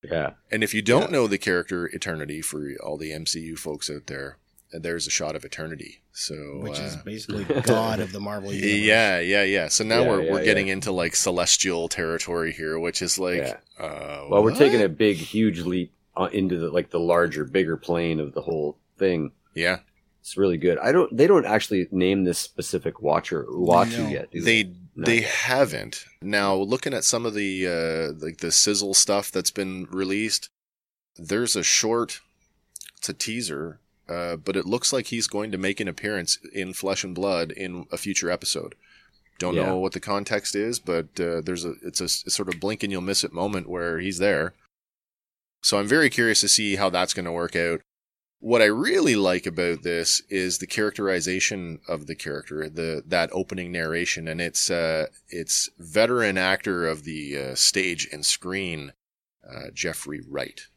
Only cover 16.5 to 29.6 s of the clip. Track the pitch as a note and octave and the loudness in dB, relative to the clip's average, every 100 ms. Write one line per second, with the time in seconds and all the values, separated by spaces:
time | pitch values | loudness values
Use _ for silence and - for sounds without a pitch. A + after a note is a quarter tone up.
16.5 | F2 E2 E2 E2 E2+ E2+ E2+ F2 D#2 C#2+ | 0 0 -2 0 -2 4 4 4 0 -2
17.5 | F#2+ E2+ E2 - E2+ E2+ D#2+ D2 D2 D#2 | 2 2 0 0 0 2 0 -2 -6 -4
18.5 | E2 D2+ - _ _ F#2+ E2+ D2+ _ _ | -2 -2 -6 _ _ 2 2 -2 _ _
19.5 | - E2+ F2+ _ _ _ _ - - G2 | -2 0 0 _ _ _ _ -14 0 2
20.5 | E2+ F2 E2 A#2+ D#3+ E3+ A2+ D#3+ F#3+ G2 | 4 2 2 4 4 4 4 6 8 6
21.5 | G#2+ - G2+ F2+ F#2+ F2+ G2 F#2 E2+ - | 2 2 0 0 2 4 4 2 0 -4
22.5 | - - F#2 E2+ - D2 D#2+ - E2 A1 | -8 -4 -2 -4 -2 2 2 2 -6 -4
23.5 | D2 F2 E2+ G#2+ A#2 D2+ C#2 C2+ E2+ E2+ | -2 4 6 6 0 -4 -4 -8 -2 2
24.5 | A2+ G2 F2+ - - E2 A#2 A2 - - | 4 2 -6 -18 -4 2 2 2 -2 0
25.5 | B2+ C3 D2+ G#1 - - _ F#2+ G2+ G2+ | 2 2 0 -8 -12 -14 _ -2 0 2
26.5 | F#2+ G2 B2+ - B2+ - A#2 A#2 G#2 G2 | 2 2 0 -2 0 0 0 -2 -2 -2
27.5 | F#2+ F#2 E2+ E2 D#2+ D#2+ D#2 D#2 E2 E2+ | 0 0 0 0 -2 -4 -6 -8 -6 0
28.5 | - - G2+ G2+ F#2+ - G2+ G2+ F#2+ F#2 | 2 4 2 2 4 4 2 0 -2 -4
29.5 | - | -4